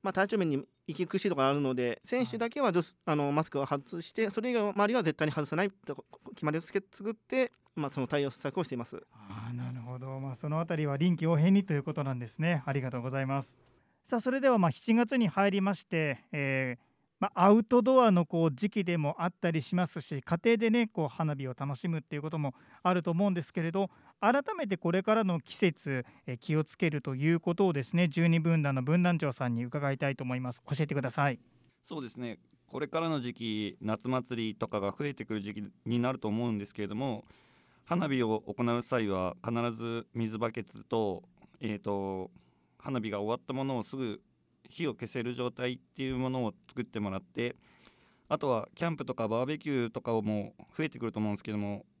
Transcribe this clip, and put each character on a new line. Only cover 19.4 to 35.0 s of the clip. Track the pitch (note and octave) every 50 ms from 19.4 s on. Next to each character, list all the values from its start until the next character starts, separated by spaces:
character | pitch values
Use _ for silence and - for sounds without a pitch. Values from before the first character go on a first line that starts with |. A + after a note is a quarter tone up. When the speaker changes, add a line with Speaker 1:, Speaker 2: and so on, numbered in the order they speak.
| - E3+
Speaker 2:
り | D#3+ D#3+
し | C3+ - F3+
ま | F3+ F3+ -
す | - D#3+
し、 | - - D#3 C3+
家 | - - F3 E3+
庭 | - A3+ A#3
で | G#3+ A#3 A3+
ね、 | A3 A#3+ A#3
こ | G#3+ _ - D#3
う | C#3
花 | - - D#3+ D3+ D3
火 | C3+ C3+ B2+
を | A#2+ -
楽 | C#3 C#3+ C#3
し | - - F3+
む | E3 D#3
っ |
て | D3+ _ D3+
い | D3
う |
こ | C#3+ D#3
と | D#3+ D#3
も | D3 C3+ - - - - - - _
あ | F3+ F#3
る | F3+
と | D#3+ F3+
思 | E3 E3+ G3+
う | G3+
ん | F#3
で | F3
す | D3+ -
け | _ F3+
れ | D#3+ E3
ど、 | E3 F#3+ G3 - - - - - _ _
改 | G3 G#3+ B3 C#4 C#4 - A4
め | E4+ D4 G3+
て | F#3+
こ | E3+ - E3+
れ | E3+ F#3+
か | F#3 A3 A3
ら | A3+ G#3+
の | F#3+ E3+ E3
季 | - - -
節、 | - G#3 F3 D3 - - D3 C3+ B2+ A#2+ - - - _
え | - B2
ー、 | A#2
気 | - - D3+
を | D#3
つ | D3+ - - _
け | F#3+ D#3+
る | D3+ D3
と | - C#3+ C3
い | C3 C#3+ D#3+
う | E3+ E3
こ | - F3+ E3+
と | - G3
を | F#3
で | D#3 C#3+
す | B2+ - -
ね、 | E3+ F3+ E3
十 | - E3+ E3+ E3+
二 | E3 E3+
分 | D#3 E3 E3 D#3+
団 | D3 C#3+
の | C3+ C3 B2
分 | C#3 D#3+ F3+
団 | F3+ F3+ F3 D3+
長 | D#3+ C#3+
さ | B2 - C3 B2
ん | A#2
に | A#2 B2
伺 | A#2+ C3 D3 C#3+ C#3
い | C#3 C3
た | D3 C#3
い | C3+
と | -
思 | C3+ B2 B2+
い | B2+
ま | B2+ B2
す。 | A#2+ -
教 | _ - C#3+ C3
え | D#3
て | C#3+ -
く | C#3+
だ | C3 B2+
さ | - D3+ C#3+ C#3+
い。 | B2 - _ _ _ _ _ _ _ _ _
Speaker 3:
そ | - E3+ D3+
う |
で | C3 A2+
す | - C#3+
ね。 | B2 A#2+ G#2+ - _ _ _ _ _ _
こ | - B2+
れ | D3+
か | C#3 - D#3+
ら | E3 E3
の | D#3 C#3+
時 | A#2+ B2 A#2+
期、 | - A#2 A2+ G#2+ G#2+ G#2+ G2 - _
夏 | - G#2+ A2 - -
祭 | B2+ C3 B2+ A#2 - B2 A#2 A2+ A2
り | G#2
と | - A2+ G#2
か | - G#2
が | G2 G2+ F#2+
増 | -